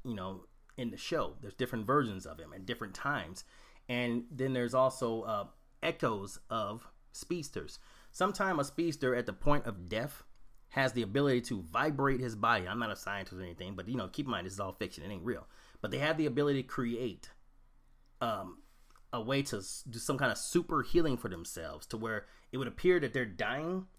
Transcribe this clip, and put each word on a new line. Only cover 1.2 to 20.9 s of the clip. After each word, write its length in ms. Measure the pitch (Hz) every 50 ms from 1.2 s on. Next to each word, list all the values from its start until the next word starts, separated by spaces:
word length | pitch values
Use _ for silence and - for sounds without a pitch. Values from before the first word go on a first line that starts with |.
| 104 - - -
There's 140 | 113 101 -
different 320 | - 127 - 127 113 104
versions 400 | 110 135 147 131 110 98 95 90
of 120 | 76 76 -
him 140 | - - 71
at 120 | 95 92
different 280 | 95 117 - 113 98 95
times. 500 | - - 143 143 117 85 160 185 - - - - - - - - - - -
And 360 | 123 123 123 120 117 120 120 -
then 240 | 151 123 131 135 131
there's 200 | 123 120 117 123
also, 480 | 127 131 131 - - 127 117 113 113
uh, 240 | 107 113 107 101 98 - - - - - _ -
echoes 560 | - 233 233 - 165 120 110 98 98 104 - - - -
of 400 | 113 113 104 101 110 120 - - - - - -
speedsters. 680 | - - - - 180 170 143 - - 98 73 - - - - - - - - -
Sometime 480 | - - 185 202 190 - 196 190 180 147
a 60 | 139
speedster 500 | 139 - - 170 165 139 - 139 127 123
at 120 | 123 120
the 80 | - 95
point 320 | - - 143 147 147 -
of 220 | 117 101 90 87 87
death 340 | 104 110 127 143 - - - - - - - - - - - -
has 240 | - 139 135 127 113
the 80 | 120
ability 400 | 110 95 107 139 143 139 127 123
to 180 | 123 - 123 98
vibrate 600 | 82 80 - 117 143 160 143 139 139 139 131 123
his 140 | 127 120 110
body. 320 | 104 107 113 117 101 90
I'm 120 | 90 104 120
not 120 | 117 107
a 60 | 98
scientist 420 | - - 98 101 98 95 87 92 92
or 40 |
anything, 340 | 92 87 85 - 92 95 101
but, 100 | 92 87
you 100 | 104 131
know, 120 | 120 95 90
keep 180 | - - -
in 60 | 131
mind, 140 | 110 87 90
this 80 | 95 98
is 60 | 98
all 120 | 98 92
fiction. 320 | - - 107 - - 71 73
It 80 | 98
ain't 120 | 104 87 85
real. 220 | 120 139 - - - - - - - - -
But 80 | - 110
they 80 | 127 135
have 180 | 147 156 160
the 100 | 160 156
ability 360 | 147 117 143 143 147 139 135
to 60 | 131 -
create, 600 | - 135 123 117 117 117 131 113 90 - - - - - - - - - - - - - _ - - - - - - -
um, 400 | 123 117 107 98 92 90 - - - - - - - - - - - -
a 80 | - 117
way 220 | 107 123 139 139
to 160 | 139 - 120 101
s-, 260 | 95 - - - - 135
do 100 | 113 113
some 180 | - - 139
kind 160 | 127 139 120
of 60 | 104 -
super 440 | - - - 175 170 - 165 143
healing 360 | 120 -